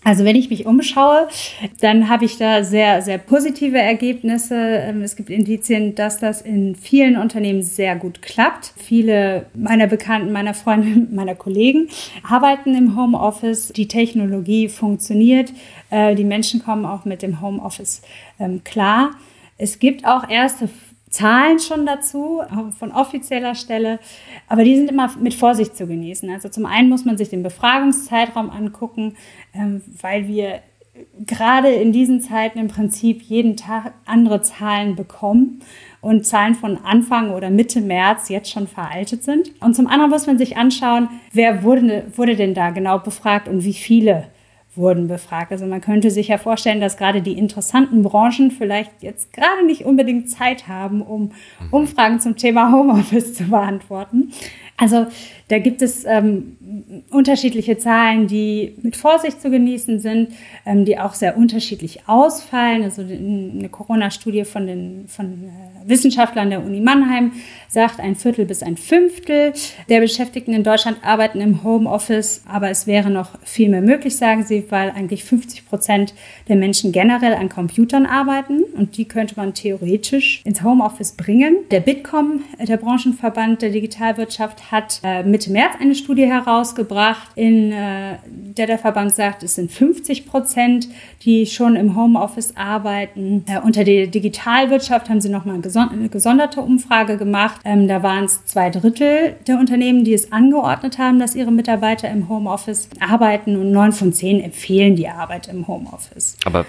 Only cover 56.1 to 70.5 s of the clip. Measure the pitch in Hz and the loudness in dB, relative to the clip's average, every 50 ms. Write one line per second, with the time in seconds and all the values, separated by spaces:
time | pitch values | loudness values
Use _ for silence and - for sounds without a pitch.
56.1 | 220 214 208 214 208 190 - 85 - - - 185 208 202 - - 185 - - _ | 0 2 2 2 0 -2 -4 -10 -16 -20 -18 -16 -14 -14 -14 -16 -18 -20 -12 _
57.1 | - 277 269 269 277 269 262 247 220 226 214 240 220 220 - 233 226 226 233 226 | 2 2 4 4 4 2 0 0 -2 -2 -2 -2 -2 0 0 2 2 4 4 4
58.1 | 226 220 214 185 208 214 214 214 208 214 208 - - - - 233 - - - 302 | 2 2 2 0 0 -2 -2 -2 -2 -4 -6 -8 -8 -8 -6 -6 -6 0 2 2
59.1 | 320 320 320 311 294 - - 277 254 254 247 247 254 240 - - 226 208 214 220 | 4 4 2 -2 -6 -6 -2 0 2 2 2 2 0 -2 -4 -4 -4 -4 -2 -2
60.1 | 220 226 226 226 - - - - - - - 208 202 202 196 208 202 - 185 202 | 0 0 0 -2 -4 -10 -20 -20 -20 -12 -4 0 2 4 4 4 2 0 -2 -6
61.1 | - - 208 180 - 220 233 233 220 226 - - 208 175 160 160 - - - - | -4 -2 -2 0 2 4 4 2 2 0 -4 -6 -8 -10 -10 -12 -12 -12 -4 0
62.1 | 214 247 285 320 - - - - - 247 240 233 226 226 214 196 185 202 190 185 | 4 4 4 4 2 -2 -6 -6 -4 -2 0 0 0 0 -2 -4 -6 -8 -10 -10
63.1 | 190 - 196 202 208 196 190 190 202 196 196 185 - - 208 - 226 220 208 202 | -10 -10 -6 -6 -6 -6 -6 -8 -8 -10 -10 -10 -12 -14 -8 -4 -2 0 0 -2
64.1 | - - - 226 208 208 202 202 - 208 196 185 180 180 180 180 185 190 196 196 | -4 -6 -8 -6 -4 -4 -4 -4 -6 -8 -8 -6 -8 -8 -10 -10 -12 -14 -16 -18
65.1 | - - 208 185 185 175 185 190 175 185 190 185 185 - 185 196 247 247 254 269 | -14 -12 -10 -10 -10 -12 -16 -16 -18 -20 -20 -20 -20 -14 -2 2 2 4 4 4
66.1 | 247 240 233 233 233 226 202 202 196 185 - - 202 202 214 254 277 277 269 254 | 4 4 2 2 2 0 -2 -2 -2 -2 -4 -6 -4 0 2 4 4 4 4 4
67.1 | 254 247 240 233 240 - - - - - - - - 220 226 233 - - - 196 | 2 2 0 0 -2 -6 -12 -20 -20 -20 -16 -4 0 2 2 2 0 -4 -6 -6
68.1 | 196 - - 240 233 - 208 175 190 - - 170 170 170 - - 320 349 359 349 | -6 -2 -2 -2 0 0 -2 -2 -4 -6 -6 -6 -8 -8 -2 2 4 4 4 2
69.1 | 349 - - - 294 294 294 294 285 294 - - - - 170 - 226 226 226 220 | 0 -4 -4 -2 2 2 2 2 0 -4 -8 -12 -14 -12 -2 2 4 4 4 2
70.1 | - - 254 247 - 254 233 - | 0 -2 -6 -6 -8 -8 -6 -2